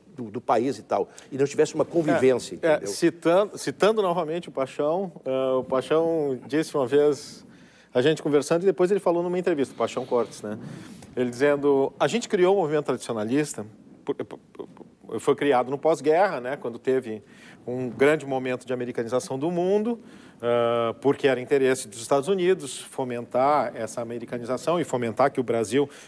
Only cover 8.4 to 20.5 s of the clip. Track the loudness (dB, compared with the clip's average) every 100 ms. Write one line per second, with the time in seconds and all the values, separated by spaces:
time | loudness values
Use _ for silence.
8.4 | 2 2 2 2 2 2 2 0 0 -2
9.4 | 0 0 -2 -2 -4 -4 -2 0 -2 -6
10.4 | -10 -10 -10 -14 -16 -18 -10 -4 -4 2
11.4 | 2 4 4 2 2 0 0 0 -2 2
12.4 | 4 4 2 0 -2 -4 -4 -4 -2 0
13.4 | -2 -6 -14 -16 -20 -12 -8 -8 -8 -14
14.4 | _ -18 -18 -18 -20 _ -10 -4 0 2
15.4 | 4 2 2 0 0 2 2 4 2 0
16.4 | -6 -6 -8 -6 0 0 0 -8 -12 -20
17.4 | -20 -16 -10 -6 -6 2 4 4 0 -4
18.4 | -4 -6 -4 -6 -4 -4 -2 -2 -4 -4
19.4 | -2 -2 0 0 0 -4 -10 -20 -20 -6
20.4 | 0